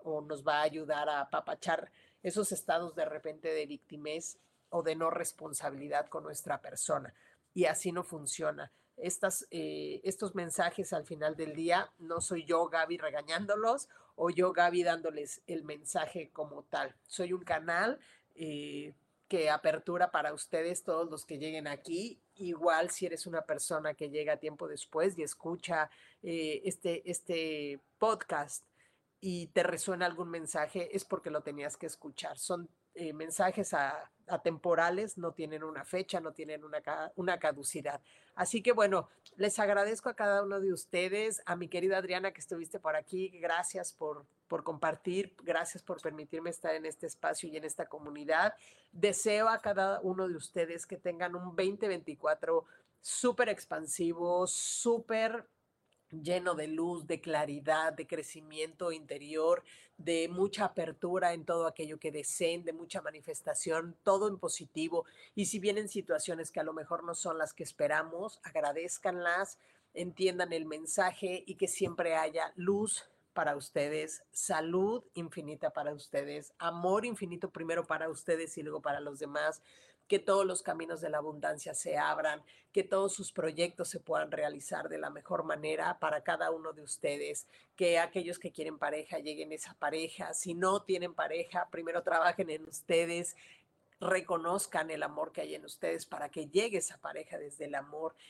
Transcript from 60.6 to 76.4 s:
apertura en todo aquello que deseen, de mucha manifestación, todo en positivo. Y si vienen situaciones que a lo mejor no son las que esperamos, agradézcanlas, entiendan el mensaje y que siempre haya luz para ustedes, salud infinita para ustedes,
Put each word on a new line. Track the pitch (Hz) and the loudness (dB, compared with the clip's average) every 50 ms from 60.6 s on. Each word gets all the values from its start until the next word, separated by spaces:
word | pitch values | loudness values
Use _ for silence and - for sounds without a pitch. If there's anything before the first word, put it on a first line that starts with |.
| 208 | 0
apertura | 180 - 185 165 160 151 - - 175 180 185 180 175 170 | 0 0 0 -2 -2 -4 -4 -2 0 2 4 4 4 2
en | 170 151 | 2 0
todo | - 170 170 165 160 | 0 2 2 2 2
aquello | 160 - 160 151 156 151 | 0 -2 -6 -8 -6 -6
que | - 156 | -6 -4
deseen, | 147 151 147 - - - 180 165 170 175 170 | -4 -4 -4 -4 -2 2 2 2 2 0 -2
de | 165 160 | -6 -6
mucha | 165 170 165 - 185 - | -6 -8 -8 -8 -6 -6
manifestación, | 151 151 156 143 165 156 - - 156 143 - - 170 160 165 165 170 170 - - | -6 -8 -8 -8 -10 -10 -6 -4 -4 -2 0 0 0 0 0 0 -2 -6 0 4
todo | 202 196 196 208 | 4 6 6 4
en | 208 196 185 | 2 0 0
positivo. | - 165 - - - - - 156 160 165 - - - - - - - - - | -2 -4 -4 -4 -6 -6 -4 -2 -2 0 0 0 -2 -2 -6 -20 -20 -8 -4
Y | 208 196 | -2 0
si | - - 208 | 0 0 0
vienen | 180 208 202 214 214 196 | 2 2 2 0 0 -4
situaciones | - 208 185 - 165 151 - - 170 160 160 - | -4 -4 -2 0 0 0 0 -2 -4 -4 -6 -6
que | - 170 | -4 -2
a | 156 | -2
lo | 160 156 | -2 -4
mejor | 160 147 - 170 170 170 | -6 -4 -4 -4 -4 -2
no | 170 165 | -4 -6
son | - - 180 160 160 | -4 -2 -2 -2 0
las | 156 151 - | -2 -2 -4
que | - 165 | -6 -10
esperamos, | - - - 151 143 151 156 156 160 170 170 202 220 - - - | -8 -2 2 2 4 4 2 0 0 -4 -6 -6 -6 -8 -10 -12
agradézcanlas, | 180 - 160 151 143 143 160 170 175 - - - 190 180 180 175 170 170 185 196 - - - _ _ _ _ _ _ - | -6 -2 0 0 0 0 0 -2 -4 -4 -2 -2 -2 0 0 2 2 2 2 2 -2 -4 -12 _ _ _ _ _ _ -8
entiendan | - 175 180 - - 185 185 180 180 180 170 170 | -6 -6 -4 0 2 2 4 4 2 0 0 0
el | 160 160 | -2 -2
mensaje | 160 151 156 160 - - - 185 185 180 - 196 185 180 - - | -4 -6 -6 -6 -2 2 2 4 2 2 0 -2 -2 -2 -4 -6
y | - 185 | -8 -4
que | - 196 175 | 0 0 0
siempre | - - 196 175 170 - 170 165 160 | 2 2 0 0 2 2 2 4 4
haya | 160 156 151 156 165 160 156 - | 4 2 2 2 0 -2 -2 -2
luz | 180 175 185 202 202 214 214 - - - - _ _ _ _ - | -2 0 2 2 2 2 0 -2 -4 -6 -10 _ _ _ _ -2
para | 180 160 151 143 | 0 2 2 0
ustedes, | 143 - - - 156 143 147 151 156 156 156 - - - _ - | -2 -4 -4 -2 0 0 0 0 -2 -4 -4 -6 -10 -12 _ -6
salud | - - - 180 156 160 165 175 185 190 208 233 247 240 - - | -4 -2 0 0 0 2 2 2 4 4 4 2 0 -4 -6 -8
infinita | 175 170 156 - 185 151 147 156 - - 151 | -8 -8 -6 -6 -8 -8 -8 -6 -4 -2 -2
para | - 151 143 147 147 | -2 -2 -2 -2 -4
ustedes, | 143 - - - 143 143 143 147 151 | -6 -6 -4 -2 -2 -2 -2 -4 -8